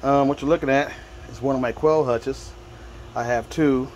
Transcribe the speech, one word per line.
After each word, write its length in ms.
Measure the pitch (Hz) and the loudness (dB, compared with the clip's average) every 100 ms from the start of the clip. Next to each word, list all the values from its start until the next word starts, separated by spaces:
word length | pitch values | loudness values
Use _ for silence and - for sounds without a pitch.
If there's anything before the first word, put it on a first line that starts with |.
Um, 240 | 135 139 139 | 4 4 4
what 140 | 139 | 2
you're 80 | 139 | 0
looking 180 | 165 151 | 0 2
at 220 | 135 147 - - - - | 0 0 -8 -16 -18 -18
is 100 | 113 | -6
one 140 | 127 131 | -2 0
of 60 | |
my 100 | 127 | -2
quail 320 | 113 156 156 | 2 4 4
hutches. 480 | 135 117 131 135 - - - - - - - 120 | 2 0 -2 -8 -10 -18 -20 -20 -18 -18 -10 -6
I 80 | |
have 260 | 120 120 117 | 0 -2 -2
two. 380 | - 151 131 135 | 0 2 2 -2